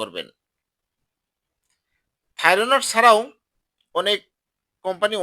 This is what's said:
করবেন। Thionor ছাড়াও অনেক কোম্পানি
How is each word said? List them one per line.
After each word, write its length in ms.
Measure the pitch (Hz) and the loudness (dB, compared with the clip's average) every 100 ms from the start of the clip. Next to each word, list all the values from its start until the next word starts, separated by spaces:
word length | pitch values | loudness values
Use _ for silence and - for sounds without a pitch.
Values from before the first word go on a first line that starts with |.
করবেন। 260 | 104 87 - _ _ _ _ _ _ _ _ _ _ _ _ _ _ _ _ _ _ _ _ - | -10 -12 -16 _ _ _ _ _ _ _ _ _ _ _ _ _ _ _ _ _ _ _ _ -2
Thionor 420 | 160 190 240 269 - | 2 2 2 -2 -2
ছাড়াও 300 | 220 233 220 269 _ _ _ _ _ _ 165 | 2 4 4 0 _ _ _ _ _ _ -6
অনেক 180 | 196 202 - _ _ _ _ _ | -4 -4 -8 _ _ _ _ _
কোম্পানি 300 | 190 180 208 214 | -10 -4 -4 -4